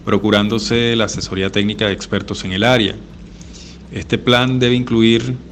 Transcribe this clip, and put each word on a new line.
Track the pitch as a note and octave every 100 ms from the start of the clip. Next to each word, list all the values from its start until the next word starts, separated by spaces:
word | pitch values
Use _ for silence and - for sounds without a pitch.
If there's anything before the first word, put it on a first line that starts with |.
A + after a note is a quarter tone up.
procurándose | - G#2 G#2 G2+ G#2 A2+ - A#2 A#2 A#2
la |
asesoría | G2+ - - F#2 F#2+
técnica | G#2 G#2 G2+ G#2
de |
expertos | F#2+ - G2+ - G2+
en | F#2+
el | F#2
área. | A2+ B2+ G2 - - - - - - - - - -
Este | - F2+ A#2
plan | - B2 B2+ B2+
debe | B2
incluir | B2 B2 A2+ A2+ A2+ B2 B2+ -